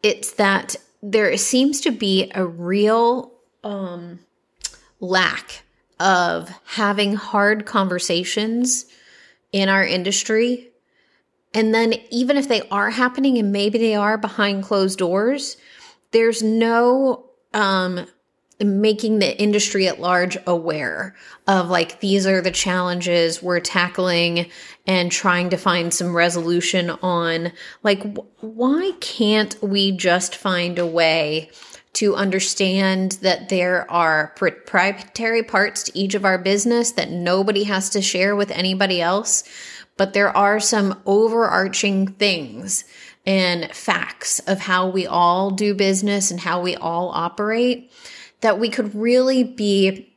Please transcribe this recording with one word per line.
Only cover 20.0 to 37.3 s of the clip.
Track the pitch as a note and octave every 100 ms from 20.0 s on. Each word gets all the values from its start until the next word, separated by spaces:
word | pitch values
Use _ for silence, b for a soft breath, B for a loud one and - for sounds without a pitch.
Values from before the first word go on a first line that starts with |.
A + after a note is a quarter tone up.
| F3 F3+ F3+ G3 -
aware | E3+ E3 D3+ B2+ D#2 F#3+ B B B -
of, | F#3+ F3
like, | F3+ E3 -
these | G3 G3 F#3+
are | F#3+
the | F3+
challenges | F3 G3 F3+ F3+ F3 F3 E3+ E3 E3
we're | F3+ F3
tackling | F3 F#3+ F3+ F3+ F#3 F3 E3+ E3+ E3+ B B B -
and | F#3 F3
trying | - G3 F3 F3+
to | E3+
find | G3 F3 E3+
some | - F3 E3+
resolution | F3 E3+ E3 F3 F3 F#3 F3
on. | E3 F#3 F3 E3+ E3 E3+ B B B
Like, | G#3+ G3 G3+ G#3
wh-, | - _
why | A3 A3 B3 D4+ F#4+ F4
can't | - - G#3+ G#3+ G#3 -
we | G3+ G3+ G3
just | F#3 F3+ F3 F#3 -
find | G3 F3+ F3 F3
a | E3+
way | E3 E3 D#3+ D3+ D#3 D#3 B B B B
to | - G#3 F#3+
understand | G3 F#3 F#3 - F#3+ F#3+ F#3+ F#3+ F#3 -
that | F#3+ F3 -
there | F#3+ F3+ F3+ -
are | E3+ D#3+ D#3 D3+ -
proprietary | F#3 - - F3 F#3+ G3 - - A3+ A3+
parts | A3+ G3+ G3+ -
to | - -
each | G3
of | G3+ F#3+
our | F#3
business | F#3 G3+ A#3 A#3 A#3
that | - E3
nobody | F3 F3